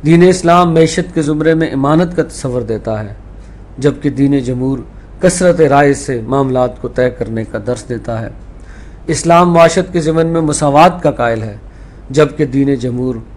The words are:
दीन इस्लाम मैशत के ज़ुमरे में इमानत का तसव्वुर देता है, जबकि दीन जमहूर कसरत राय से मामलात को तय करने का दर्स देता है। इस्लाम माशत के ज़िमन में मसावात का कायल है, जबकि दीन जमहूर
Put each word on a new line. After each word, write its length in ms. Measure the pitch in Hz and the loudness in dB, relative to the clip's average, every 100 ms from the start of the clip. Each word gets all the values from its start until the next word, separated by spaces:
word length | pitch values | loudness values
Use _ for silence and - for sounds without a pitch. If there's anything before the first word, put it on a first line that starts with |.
दीन 200 | 151 170 | 4 6
इस्लाम 460 | 180 185 170 175 175 | 6 4 4 4 4
मैशत 420 | 165 160 160 160 - | 4 2 0 -4 -4
के 60 | |
ज़ुमरे 320 | 151 151 156 160 | -2 0 0 2
में 160 | 160 | 0
इमानत 420 | 139 139 156 180 | -2 2 2 2
का 100 | 170 | -2
तसव्वुर 400 | 151 - 135 123 110 | -6 -6 -6 -6 -6
देता 320 | 107 107 107 | -6 -6 -6
है, 180 | 104 104 - - - - - - | -8 -14 -18 -20 -20 -20 -20 -2
जबकि 300 | 143 143 147 | -2 -2 -4
दीन 280 | 123 139 139 | 0 0 0
जमहूर 440 | 123 123 127 139 - - - - | -2 -4 -4 -6 -10 -20 -20 0
कसरत 380 | 185 - 180 175 151 | 0 2 2 4 4
राय 240 | 139 143 139 | 4 4 0
से 260 | - 123 | -4 -8
मामलात 560 | 113 135 135 127 127 - | -4 -2 0 0 -2 -4
को 80 | - | -8
तय 200 | - 123 | -2 -2
करने 360 | 123 113 113 110 | -2 -8 -6 -6
का 140 | 113 | -8
दर्स 260 | 104 123 - | -6 -8 -8
देता 300 | 120 - 113 | -10 -8 -8
है। 140 | 113 - - - - - - - - | -8 -14 -20 -20 -20 -20 -20 -16 -6
इस्लाम 440 | 160 170 170 175 | -4 2 4 4
माशत 360 | 170 165 170 180 | 6 4 4 -2
के 60 | 175 | -4
ज़िमन 280 | 156 160 165 | -2 0 0
में 140 | 165 | 0
मसावात 580 | 156 143 147 143 175 180 | -2 0 2 4 4 2
का 80 | 151 | -4
कायल 300 | 131 120 113 | -2 -2 -2
है, 160 | 110 104 - - - - - | -6 -12 -18 -20 -20 -20 -4
जबकि 340 | 135 151 - 143 | 0 0 0 -2
दीन 280 | 135 139 135 | 0 0 0
जमहूर 460 | 123 123 127 117 117 | -4 -4 -4 -6 -12